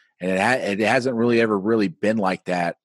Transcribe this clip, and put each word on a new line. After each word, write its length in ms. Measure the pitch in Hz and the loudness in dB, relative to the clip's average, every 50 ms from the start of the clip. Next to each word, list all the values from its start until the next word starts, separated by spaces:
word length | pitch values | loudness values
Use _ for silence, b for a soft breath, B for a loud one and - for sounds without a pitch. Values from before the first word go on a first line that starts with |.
| b b b _ | b b b _
And 120 | 90 92 | -6 -4
it 80 | 95 92 | -2 0
ha-, 320 | 98 117 131 127 85 101 | 0 0 0 0 0 -4
it 80 | 104 98 | -2 0
hasn't 360 | 110 104 123 131 120 131 120 | 0 0 0 0 0 -2 -2
really 260 | 113 117 120 117 113 | 0 2 2 4 2
ever 160 | 117 110 107 | 2 2 0
really 300 | 98 92 107 117 113 101 | 0 0 0 2 2 2
been 300 | 90 80 - - 104 110 | 0 -2 -2 -2 0 0
like 280 | 110 98 92 92 - - | 0 0 -2 -2 -2 -4
that 320 | - 90 90 87 85 - - | -4 -2 -2 -2 -2 -4 -8